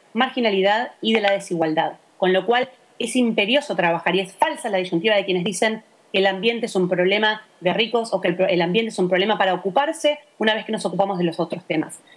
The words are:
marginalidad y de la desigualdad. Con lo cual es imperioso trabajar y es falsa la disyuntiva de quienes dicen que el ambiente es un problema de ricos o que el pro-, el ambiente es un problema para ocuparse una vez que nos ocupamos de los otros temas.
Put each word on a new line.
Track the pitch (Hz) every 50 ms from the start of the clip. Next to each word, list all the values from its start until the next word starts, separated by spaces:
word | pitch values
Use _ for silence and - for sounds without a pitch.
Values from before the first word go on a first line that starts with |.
| _ _ -
marginalidad | 226 262 262 - 254 240 220 202 190 185 196 208 226 247 - - -
y | - 220 220
de | 220
la | 202 202
desigualdad. | 196 196 190 - 185 165 165 160 156 165 156 151 151 - _ _ _ -
Con | 190 185 185
lo | 190 180
cual | 214 240 247 254 254 - _ _ _ _ -
es | 240 226 -
imperioso | 254 247 233 214 220 202 196 247 285 277 - 196
trabajar | 170 170 170 170 165 - 185 175
y | 190
es | 190 - -
falsa | - 311 320 302 - - 226
la | 196 185
disyuntiva | 185 180 185 170 170 220 214
de | 202 190
quienes | 196 185 180 175
dicen | 214 190 - 233 220 220 220 - _ _ _ _ _
que | - 196
el | 190 196
ambiente | 190 190 185 233 233 233 240
es | 220 -
un | 196 180 180
problema | 185 175 180 185 202 208 220 214 214 - - _ _ -
de | 165 180 180
ricos | 180 233 196 240 240 226 226 -
o | 185
que | 185 180
el | 175
pro-, | 180 185 190
el | 185 170
ambiente | 175 170 180 226 226 220
es | 220 -
un | 185 180
problema | 185 175 196 220 208 190
para | 208 190 180
ocuparse | 175 - 196 180 277 285 302 320 311 - 294 294 294 - _ _ -
una | 214 220 214
vez | 220 208
que | -
nos | 220 190 -
ocupamos | 190 180 180 196 196 202 180
de | 175
los | 170 160 -
otros | 170 - - 170 -
temas. | - 165 156 151 - - - _ _ -